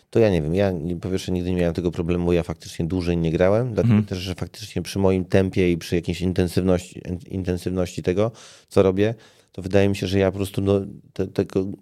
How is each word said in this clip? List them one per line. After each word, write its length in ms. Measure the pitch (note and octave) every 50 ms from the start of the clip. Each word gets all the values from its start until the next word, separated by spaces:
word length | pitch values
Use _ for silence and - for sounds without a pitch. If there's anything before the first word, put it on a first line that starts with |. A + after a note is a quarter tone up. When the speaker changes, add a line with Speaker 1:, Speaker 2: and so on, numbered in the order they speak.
| _ _
Speaker 1:
To 80 | - A2
ja 120 | A2+ G#2
nie 120 | F#2 E2
wiem, 120 | D2 D2+ E2+
ja 160 | F#2+ G2+ G2
nie, 260 | F#2 D#2+ D2+ F2 F2
po 120 | E2+ - F#2
pierwsze 240 | F#2+ F2+ - -
nigdy 180 | F#2 F2+ F2 F2+
nie 60 | F2+
miałem 180 | F2+ F2 E2+ E2
tego 160 | F#2 E2+ F2
problemu, 360 | E2 - E2+ E2 F2 F2 F2
bo 60 | E2+
ja 100 | F2+ E2+
faktycznie 420 | E2 - E2 - - F#2 - - E2+
dłużej 300 | D#2+ F#2 F#2 E2+ E2+ F2
nie 140 | E2+ E2 E2
grałem, 340 | D#2+ E2 F2+ F#2+ G#2 A2+ C3 B2 A2
dlatego 200 | - - A#2 G#2+
Speaker 2:
Mhm. 100 | G#2+ G#2
Speaker 1:
też, 140 | - G2 F2+
że 160 | F2+ F#2+ F2
faktycznie 480 | - F#2+ E2+ - - G#2+ - - F2+
przy 160 | E2 - - G2
moim 260 | G2 F#2+ F#2+ F#2 F2
tempie 480 | F2 - G2 F#2+ F#2 - G2 F#2 F2
i 40 | F2 E2
przy 160 | - - F#2
jakiejś 240 | E2+ D#2+ - E2+ E2
intensywności, 800 | F2 F#2 E2+ F#2+ F2+ E2+ - F#2+ F2+ F#2+ F#2 F2 - - - - - -
in-, 100 | F2+ F2 - -
intensywności 720 | - F#2+ F2+ F#2 F2+ E2+ - F2+ F2+ F#2 F2+ F2 - F2
tego, 280 | D#2+ F#2 F2+ G2 G#2+ A#2 A#2 - - - - - _ _
co 140 | - G2
robię, 320 | F#2+ F#2+ F#2 G2 G2+ A2 A#2 - - - _ _ _ _
to 100 | _ F#2+
wydaje 260 | F2+ F#2 F#2+ G2 G2 G2+
mi 80 | G2
się, 100 | - -
że 120 | F2+ G2 G2
ja 120 | F#2+ F#2+
po 60 | F#2
prostu 240 | G2 G2 F#2+ - G2
do, 200 | G2 G2 G2+ G2 G2 - - - - -
te, 140 | - - F#2+
tego, 380 | G2 - - F#2+ - - F#2+ F#2+ G2+ F#2 -